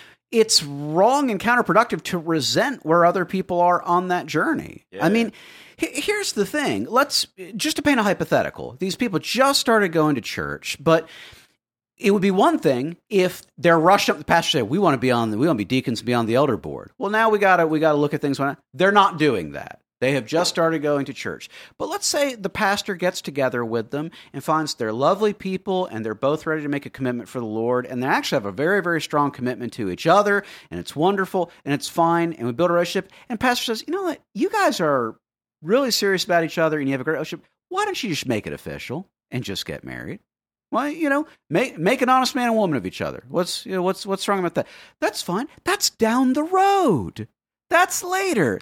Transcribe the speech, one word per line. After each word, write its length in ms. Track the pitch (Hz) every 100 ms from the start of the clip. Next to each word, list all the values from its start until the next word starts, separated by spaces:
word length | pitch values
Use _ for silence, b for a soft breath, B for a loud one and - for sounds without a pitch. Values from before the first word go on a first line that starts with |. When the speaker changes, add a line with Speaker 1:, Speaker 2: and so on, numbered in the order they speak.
| B B _
Speaker 1:
it's 300 | 226 220 -
wrong 680 | 147 143 147 160 214 277 269
and 100 | 196
counterproductive 600 | 220 240 - 180 233 175
to 140 | - 180
resent 680 | 160 160 120 147 254 254
where 200 | 151 170
other 200 | 170 190
people 360 | 170 190 180 175
are 200 | 175 175
on 260 | 175 175 185
that 180 | 180 147
journey. 580 | 147 240 - 71 - _
Speaker 2:
Yeah. 140 | 92 156
Speaker 1:
I 20 |
mean, 240 | 220 220 - B B B B
he-, 240 | 330 262
here's 320 | 349 415 392
the 140 | - 196
thing. 400 | 302 254 101 123
Let's, 380 | 233 285 - - - 180 214
just 200 | 302 311
to 60 |
paint 180 | 294 262
a 40 |
hypothetical, 720 | 202 180 165 135 73 - 62 123
these 160 | 190 -
people 220 | 240 160
just 400 | - 220 277 277
started 300 | - 220 190
going 260 | 160 151 131
to 40 |
church, 560 | - - 76 - - -
but 280 | 143 160 - B B B B B _ _ _ -
it 140 | 208
would 120 | 202
be 100 | 196
one 260 | 185 294 320
thing 380 | - 123 147 170 -
if 340 | 202 180 - - -
they're 220 | 170 165
rushed 320 | 170 202 -
up, 80 | 175
the 60 |
pastor 340 | - 135 - 147
said, 100 | 104
"We 100 | 165
wanna 200 | 190 131
be 120 | 127
on 200 | 120 113
the, 80 | 107
we 80 | 160
wanna 100 | 123
be 80 |
deacons 360 | 98 131 135 110
and 60 | 113
be 60 |
on 140 | 120 113
the 80 |
elder 240 | 120 147 98
board." 320 | 76 65 - -
Well, 120 | 285
now 200 | 214 226
we 80 | 208
gotta, 280 | 196 180 160
we 120 | 156
gotta 180 | 156 147
look 160 | 147
at 80 | 147
things. 180 | 147 139
When 160 | 139 139 _
they're 180 | 131 190
not 240 | 202 196 170
doing 360 | 151 107 78
that. 280 | 69 - - _ -
They 100 | 127
have 140 | 139 110
just 240 | 156 175
started 300 | - 165 160
going 240 | 147 143 139
to 80 |
church. 340 | 127 101 76 - B B B
But 100 | 180
let's 180 | 403 -
say 280 | 311 285
the 160 | 233 190
pastor 460 | - 208 202 - 180
gets 260 | 180 -
together 420 | - 139 131 123
with 280 | 117 117 110
them 180 | 143 160 - B
and 100 | 139
finds 300 | 147 156 151
they're 180 | - 113
lovely 400 | 110 147 190 214
people 540 | 202 196 185 - 185 180
and 180 | 110
they're 100 | 110
both 300 | 107 135 156
ready 160 | 165 156
to 80 | 147
make 160 | 143
a 60 | 135
commitment 400 | - 127 120 95
for 100 | 131
the 60 | 110
Lord, 400 | 110 117 123 123
and 160 | 123
they 40 | 131
actually 300 | 226 - 147
have 80 |
a 80 | 101
very, 300 | 95 156 202
very 180 | 175 160
strong 300 | - 151 143
commitment 420 | - 123 113 117
to 160 | - 98
each 160 | 90 160
other, 380 | 190 202 202 - B B
and 80 | 175
it's 160 | 170
wonderful, 560 | 139 175 196 185 190 170 b
and 80 | 139
it's 160 | 143 -
fine, 460 | - 165 170 170
and 120 | 160 117
we 60 |
build 160 | 120 175
a 60 |
relationship, 360 | 175 175 190 180 b b
and 100 | 226
pastor 240 | 254 247
says, 200 | - 220 -
"You 80 |
know 80 | 359
what? 180 | 359 - _
You 160 | 196 359
guys 300 | 440 370 -
are 340 | 156 139 113 - _ _ _ _
really 280 | 156 240 262
serious 340 | - 202 185
about 200 | - 170
each 140 | 156 -
other, 200 | 160 151
and 80 | 135
you 60 |
have 80 | 135
a 40 |
great 100 | 131
relationship. 320 | 151 156 170 _ _ -
Why 160 | 370 415
don't 160 | 370
you 80 | 214
just 160 | 143 131
make 200 | 110 87
it 60 |
official 560 | 71 - 71 - 135 196 _ _
and 120 | 123
just 220 | 107 92
get 180 | - 73
married?" 380 | - 62 71 180 _ _ _ _ _
Why, 180 | 214 285
you 200 | 320 302
know, 180 | 277 302 b -
make, 300 | 165 254 254
make 240 | 175 254
an 60 | 254
honest 260 | 262 254
man 140 | 262 240
and 80 | 226
woman 200 | 190 135
of 80 | 90
each 140 | -
other. 220 | 80 64 123
What's, 360 | 151 180 -
you 60 | -
know, 100 | 190
what's, 220 | 180 185
what's 220 | 202 196 -
wrong 140 | 196
about 160 | 175 -
that? 100 | - B B B
That's 220 | 359 -
fine. 240 | - 185 285 b
That's 280 | - 392 -
down 420 | - 220 247 254
the 100 | 262
road. 840 | 320 370 392 392 320 147 87 - 107 _ _ _ -
That's 320 | 339 381 -
later. 560 | 359 381 392 254 131 92